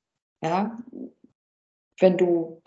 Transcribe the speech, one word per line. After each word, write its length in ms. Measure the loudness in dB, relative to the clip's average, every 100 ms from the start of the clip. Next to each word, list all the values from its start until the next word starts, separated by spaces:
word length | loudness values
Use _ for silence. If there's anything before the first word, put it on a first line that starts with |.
| _ _ _ _
Ja? 360 | -4 -2 -2 -8 -14 -16 -16 _ _ _ _ _ _ _ _ 2
Wenn 180 | 2 4
du 440 | 2 2 -2 -10